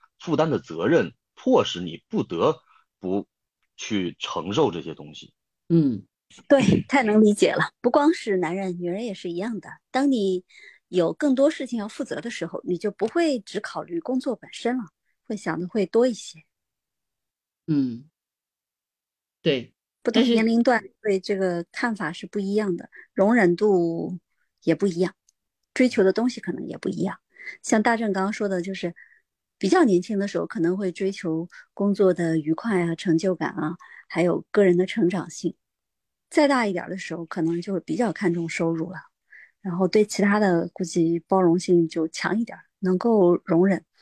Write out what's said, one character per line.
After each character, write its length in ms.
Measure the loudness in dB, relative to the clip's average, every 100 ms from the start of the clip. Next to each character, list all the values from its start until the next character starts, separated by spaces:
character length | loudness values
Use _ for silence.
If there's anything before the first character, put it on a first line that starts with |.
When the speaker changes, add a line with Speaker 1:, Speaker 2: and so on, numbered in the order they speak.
| _ _
Speaker 1:
负 160 | -4 0
担 140 | 0
的 100 | 0
责 260 | -4 -4 2
任， 280 | 2 0 _ _
迫 300 | _ 2 2
使 180 | 2 -4
你 220 | -10 -12 -6
不 120 | -4
得 400 | -4 0 0 -2 _ _ _ _
不 260 | -6 -6 -6 _ _ _ _ -16
去 380 | -6 -4 -4 -8
承 340 | -8 -8 -4
受 160 | 0 0
这 120 | -2
些 120 | -10
东 220 | -14 -16 -20
西。 180 | -20 _ _ _ 2
Speaker 2:
嗯。 360 | 4 4 -2 -10 _ _ -12 2
Speaker 3:
对， 360 | 4 6 2 2
太 160 | 0
能 200 | 4 6
理 80 | 4
解 200 | 4 2
了。 180 | 2 -4 _
不 120 | 0
光 200 | 4 4
是 260 | 2 -2 -2
男 180 | -2 -4
人， 260 | -6 -6
女 80 | -6
人 160 | -6 -6
也 80 |
是 160 | -8 -8
一 60 | -6
样 240 | -6 -8
的。 100 | -12 -20 _
当 200 | 0 2
你 320 | 2 0 -2 _ -20 -20 _ -4
有 260 | 0 0
更 220 | 0 0 4
多 120 | 2
事 200 | 0 -6
情 100 | -6
要 100 | -8
负 160 | -8
责 160 | -8 -8
的 80 | -8
时 160 | -8 -8
候， 120 | -8
你 120 | -6 -4
就 140 | -4
不 180 | -4 -2
会 320 | 0 0 -2
只 180 | -6 -10
考 240 | -8 -10
虑 160 | -8 -8
工 200 | -4 -4
作 160 | -4 -6
本 160 | -10
身 240 | -6 -4 -4
了， 80 | -8 _ _ _ -12
会 100 | -8
想 220 | -6 -6
的 80 | -4
会 180 | -2 0
多 220 | 2 2
一 60 |
些。 260 | 0 -14 -20 _ _ _ _ _ _ _ _ _ _ _ _ -2
Speaker 2:
嗯， 420 | 0 0 -4 -16 _ _ _ _ _ _ _ _ _ _ _ _ _
对， 320 | -2 -2 -4 _ _ _
Speaker 3:
不 80 | 0
同 140 | 2
年 200 | 4 4
龄 200 | 2 2
段 200 | 2 2 -2 _
对 160 | -2 -2
这 160 | -2 -2
个 280 | -2 -2 -6
看 240 | -6 -4 -4
法 160 | -6
是 140 | -8 -10
不 140 | -6
一 160 | -2 -2
样 200 | -2 -4
的， 140 | -8
Speaker 2:
但 120 | -20
是 80 | -10
Speaker 3:
容 220 | 0 4 6
忍 200 | 4 4
度 640 | 4 4 2 -2 -6 -10 _ _ _ _
也 100 | -2
不 140 | 0 0
一 100 | 0
样， 160 | -4 _ _ _ _ _ _ 0
追 120 | 2
求 160 | 4
的 80 | 2
东 160 | 2 -2
西 140 | -4
可 100 | -8
能 140 | -8 -8
也 100 | -8
不 100 | -6
一 140 | -4
样。 160 | -6 -6 _ _ -18 -14
像 220 | 0 2
大 120 | 2 0
正 160 | -2
刚 120 | -2
刚 100 | -4
说 160 | -4 -4
的， 100 | -4
就 140 | -6
是 220 | -6 -8 -8 -20 _ _ _ _ -4
比 100 | 2
较 140 | 4
年 180 | 6 4
轻 160 | 2 -4
的 100 | -2
时 120 | -4
候 80 | -6
可 120 | -2
能 160 | 0 0
会 160 | -4
追 200 | -4 -6
求 360 | -4 -4 -4 -6 -14 -18 -2
工 180 | 0
作 180 | 4 4
的 280 | 4 0 0
愉 160 | 0 -2
快 260 | 0 0
啊、 140 | 0 -2
成 200 | 0 2
就 200 | 2 -2
感 160 | -4
啊， 240 | -4 -6 -6 -14 -20 -8
还 140 | -2
有 200 | 0 0 -2
个 140 | 2
人 120 | 4 4
的 100 | 2
成 200 | 2 0
长 220 | 0 -6
性。 240 | -6 -8 -8 _ _ _ _ _ _ _
再 180 | 2 4
大 180 | 2 0
一 80 |
点 160 | -2 -6
的 80 | -12
时 180 | -10 -10
候， 80 | -8
可 160 | -2
能 180 | -2 -2
就 120 | -4
会 60 | -6
比 140 | -4 -2
较 160 | -2
看 220 | 0 -2
重 160 | -2 -4
收 240 | -4 -2
入 160 | -2 -6
了， 60 | -10 -16 _ _ -20 -20 _
然 160 | -8 0
后 100 | 2
对 160 | 2
其 200 | 0 0
他 160 | 2 4
的 280 | 2 2 -2
估 100 | -6
计 360 | -4 0 0 0 0
包 120 | 2
容 200 | 4 2
性 280 | 4 2 2
就 200 | -2 -6
强 320 | -4 -4 -2
一 40 |
点， 140 | -4 -10 _ -6
能 180 | -2 0
够 380 | 2 4 4 4 2
容 220 | 2 4
忍， 180 | 2 _ _